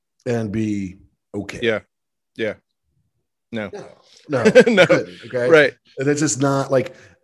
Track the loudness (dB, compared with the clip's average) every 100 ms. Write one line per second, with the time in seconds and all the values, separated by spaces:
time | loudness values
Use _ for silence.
0 | _ _ -4 -4 -2 -2 -2 -4 -6 -10
1 | _ _ _ -10 -10 -4 -2 -2 -6 _
2 | _ _ _ -8 -8 -8 _ _ _ _
3 | _ _ _ _ _ -10 -10 -12 -18 -20
4 | _ -20 -6 0 4 4 4 4 4 2
5 | -2 -12 -8 -2 4 4 4 0 _ -4
6 | -2 0 -2 0 0 0 0 0 -2 -8
7 | -20 _